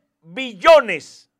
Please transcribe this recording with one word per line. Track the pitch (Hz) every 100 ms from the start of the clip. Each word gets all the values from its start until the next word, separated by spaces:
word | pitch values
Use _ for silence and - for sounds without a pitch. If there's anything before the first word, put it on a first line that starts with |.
| _ _
billones. | 160 180 262 196 311 311 226 160 - - _